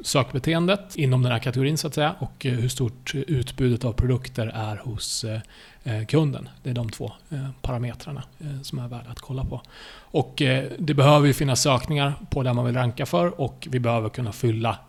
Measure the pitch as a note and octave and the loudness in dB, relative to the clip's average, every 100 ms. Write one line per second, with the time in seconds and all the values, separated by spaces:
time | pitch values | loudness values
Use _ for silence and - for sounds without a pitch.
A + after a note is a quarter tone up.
0 | - D3 A#2+ C3+ D#3 E3 F3 G3 - - | 0 2 2 0 2 4 4 2 0 0
1 | C3+ B2+ B2+ A2+ C3 B2+ C3+ D#3 D#3 D3+ | 4 4 4 2 0 0 2 0 -2 0
2 | D3+ - A#2+ - C3+ B2 B2 - A#2+ - | 0 0 -6 -6 -2 0 0 0 -2 -4
3 | - C3+ C#3 C3+ - - B2+ A#2+ A#2+ G#2+ | -6 -4 0 0 -2 0 2 2 0 0
4 | B2+ B2 - - A2+ A2+ G#2+ G2+ B2+ G#2+ | 2 2 -2 -4 -4 -4 -6 -6 -6 -6
5 | - - A2 A2 - - - - C3 A2 | -6 -6 -4 -6 -8 -16 -20 -12 -6 -4
6 | A2 D3 D3+ B2 B2+ - C3+ B2 A2+ - | 0 2 2 0 -10 -12 -6 -4 -4 -6
7 | A2+ - - C#3 C3+ B2+ C#3+ B2 B2 A2+ | -10 -10 -10 -8 -8 -6 -4 -2 -4 -6
8 | - C#3 - - D3 C3+ C#3 C#3 A#2+ A#2+ | -10 -12 -12 -14 -10 -10 -8 -8 -8 -10
9 | A#2 A#2 - C3 B2+ B2 - - - - | -14 -14 -8 -6 -4 -6 -12 -20 -20 -20
10 | - D#3 B2+ - C#3 C3 C#3+ - D3+ C#3+ | -4 -2 -2 0 2 2 -2 -4 0 6
11 | C#3 D3 C#3+ C3 C#3+ B2 D3+ B2+ - D3 | 8 8 8 4 2 2 4 2 2 0
12 | C#3 D3 - D3 B2+ A#2+ B2 B2 A#2+ A#2 | 0 -2 -4 -2 0 2 2 0 0 -2
13 | C3+ F3 F3 F3+ B2+ - - B2+ A#2+ A#2 | -2 2 2 0 -4 -6 -4 -2 2 2
14 | G#2+ - A#2 - A#2+ A2 A2+ G2+ | 0 -4 -6 -2 0 2 0 -2